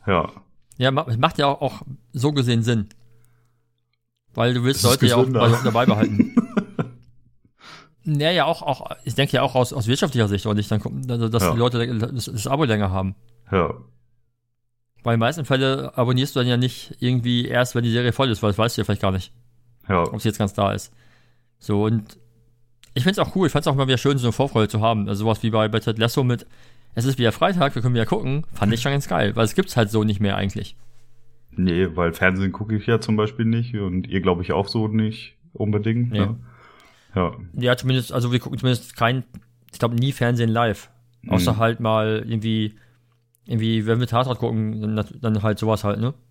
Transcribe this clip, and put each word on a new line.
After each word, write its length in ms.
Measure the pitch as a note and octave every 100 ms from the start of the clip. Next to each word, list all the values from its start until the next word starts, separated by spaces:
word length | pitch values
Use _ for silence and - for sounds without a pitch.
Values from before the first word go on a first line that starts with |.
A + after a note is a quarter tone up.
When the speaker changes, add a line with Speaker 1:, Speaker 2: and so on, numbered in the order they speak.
| -
Speaker 1:
Ja. 260 | F#2 D#2 - _ _ _ -
Speaker 2:
Ja, 140 | B2+
ma-, 140 | C3+ C#3+ A2+
macht 200 | D#3+ -
ja 100 | C#3+
auch, 140 | C#3
auch 200 | C3+ - - C3 _
so 180 | C3 C3+
gesehen 300 | D3 B2 A#2
Sinn. 260 | A2+ A#2 G2+ - - - _ _ _ _ _ _ _ _ _ _ _
Weil 200 | - A#2
du 100 | B2
willst 200 | B2 C#3
Speaker 1:
Das 80 | A#2+ C3+
ist 60 |
Speaker 2:
Leute 80 | -
ja 40 | A#2+
auch 40 |
Speaker 1:
gesünder. 180 | C3 B2 A#2+
Speaker 2:
bei, 80 | A#2
dabei 220 | A#2+ A2 -
behalten. 500 | G#2 G#2+ G#2 - -
Speaker 1:
<laughs> 100 | - - - - - - - - _ _ _ _ - - - _ -
Speaker 2:
Ja, 260 | D3 D#3
ja, 120 | F3+
auch, 180 | C#3+ E3
auch, 300 | D#3+ D3+ - - -
ich 100 | A2+
denke 160 | C#3 B2+
ja 60 |
auch 120 | C3+ B2+
aus, 160 | B2
aus 160 | - A2
wirtschaftlicher 400 | C3 F3 B2+ G#2+
Sicht, 180 | G2 A2
und 140 | G#2
ich 80 | G#2
dann 140 | G#2+
gucken, 280 | - C3+ C3
also, 200 | A#2+ A2+
dass 140 | A2+
Speaker 1:
Ja. 100 | F#2
Speaker 2:
die 40 | A2+
Leute 400 | B2 A#2+ A#2+ A#2
das, 280 | A2 C3 -
das 220 | A2+ B2
Abo 180 | C#3 D3
länger 260 | G#2+ G2+
haben. 240 | F#2+ F#2+ F#2+ - - -
Speaker 1:
Ja. 240 | F#2+ E2 - - _ _ _ _ _ _ _ _ _ _ _
Speaker 2:
Weil 100 | A#2+
in 60 | A#2
den 0 |
meisten 240 | A2+ E3 C3
Fällen 400 | C3+ C3+ C3+ C3
abonnierst 500 | - A#2+ B2+ C#3 C3+
du 60 |
dann 60 | B2
ja 80 | B2
nicht 400 | B2+ - - -
irgendwie 460 | B2 B2+ A#2+ A#2+ A#2+
erst, 280 | A#2+ B2+ B2
wenn 80 | A#2
die 60 |
Serie 180 | A2+ B2
voll 180 | A#2 C3+
ist, 140 | G#2+
weil 60 | G#2+
das 80 | G2
weißt 180 | A2+ -
du 60 |
ja 20 |
vielleicht 180 | G#2 G2+
gar 120 | G2
nicht, 180 | F#2+ - - _ _ _ _ -
Speaker 1:
Ja. 160 | F#2
Speaker 2:
ob 160 | E2+ G#2+
sie 80 | A2
jetzt 100 | -
ganz 160 | G#2
da 200 | - G2+
ist. 180 | G2+ - - - _ _ _ _ _
So, 260 | - G#2 G#2+
und 340 | A2+ G#2 - - _ _ _ _ _ -
ich 100 | -
find's 160 | C#3+ G#3
auch 140 | D#3 F#3
cool, 100 | E3+
ich 60 |
fand's 160 | D3 D3+
auch 60 | C#3
mal 120 | C3
wieder 100 | B2+
schön, 200 | C3+ C#3
so 100 | B2
eine 60 |
Vorfreude 340 | - C#3 A2+ G#2+
zu 140 | A2
haben. 260 | A2 A2 G2+
Also 160 | G2+
sowas 180 | A2 G#2+
wie 100 | A#2
bei, 180 | A2 G#2+
bei 100 | A2
Ted 180 | - G#2+
Lasso 280 | A#2 D3+ B2+
mit, 200 | A#2+ - - - - - -
"Es 100 | B2
ist 120 | B2+
wieder 140 | A#2
Freitag, 420 | - F3 F3+ C#3
wir 80 | B2+
können 140 | A#2 A#2+
wieder 100 | A2
gucken", 400 | - B2+ C#3 D#3
fand 220 | - G#2
ich 80 | A#2
schon 100 | C#3+
ganz 160 | C#3 -
geil, 260 | F2+ G#2+ A2
weil 80 | A2
es 100 | -
gibt's 220 | F#3 -
halt 120 | G#2+
so 140 | A2
nicht 160 | G#2+ G2
mehr 160 | G2+ G2
eigentlich. 400 | G2 G#2 G2 - - - - - - - -
Speaker 1:
Nee, 360 | - F#2 E2+ F#2 D#2+
weil 160 | E2+
Fernsehen 400 | E2 F#2 F#2 G2
gucke 240 | - G#2+ G#2+
ich 100 | A2+
ja 140 | A2+
zum 160 | - G#2+
Beispiel 300 | G#2+ A2+ A2+
nicht 320 | A#2 A#2+ A2+
und 320 | G2 F#2 F2
ihr, 100 | F#2+
glaub 220 | F2+ F2
ich, 100 | F2+
auch 160 | E2+ G2
so 220 | A#2 A2
nicht 480 | A2 A2 G#2+ - _ -
unbedingt, 580 | - G#2+ G#2 G#2+ A2+ A#2+
Speaker 2:
Nee. 80 | G#2+
Speaker 1:
ne? 160 | G2+ A#2 - - - - - _ _ F#2+
Ja. 160 | F2 - F#2
Speaker 2:
Ja, 240 | - B2 B2
zumindest, 340 | B2+ C3 B2
also 200 | - A#2+
wir 80 | A#2+
gucken 180 | - A2
zumindest 380 | B2+ B2 - -
kein, 280 | A#2 B2+ A#2+ - _ _ _
ich 60 | -
glaub, 160 | A#2
nie 180 | A#2+ C3+
Fernsehen 380 | C3+ A#2+ A#2+ A2+
live. 400 | A2+ A#2 G2+ - _ _ _ -
Außer 260 | - F2+
Speaker 1:
Mhm. 40 | A2
Speaker 2:
halt 220 | A2+ A#2
mal 440 | A2+ A2 A2 A2 A2+
irgendwie, 480 | A2+ A2+ A2 G#2+ A2 _ _ _ _ _ _ -
irgendwie, 400 | A2+ A2 A2+ G#2+
wenn 140 | A2+
wir 80 | B2
Tatort 320 | A#2 C3 A#2+
gucken, 560 | A#2 A2+ A2 G#2+ G#2+ G#2+
dann, 100 | G#2 -
dann 220 | A2+ G#2+
halt 160 | A2 G#2
sowas 240 | A2 G#2+
halt, 160 | G#2 G2+
ne? 160 | A#2 D3 _